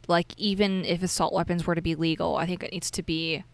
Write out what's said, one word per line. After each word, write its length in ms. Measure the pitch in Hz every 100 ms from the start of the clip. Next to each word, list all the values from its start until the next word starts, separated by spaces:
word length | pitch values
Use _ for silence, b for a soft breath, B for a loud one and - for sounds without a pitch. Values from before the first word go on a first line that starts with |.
| -
like, 260 | 170 175 -
even 480 | 208 196 202 185 -
if 180 | 170
assault 300 | 185 - 160
weapons 340 | 180 170 175 165
were 80 | 165
to 60 |
be 140 | 165 156
legal, 400 | 165 160 170 156
I 100 | 170
think 180 | 175
it 80 | -
needs 180 | 185 -
to 120 | -
be 400 | 165 160 165 151 -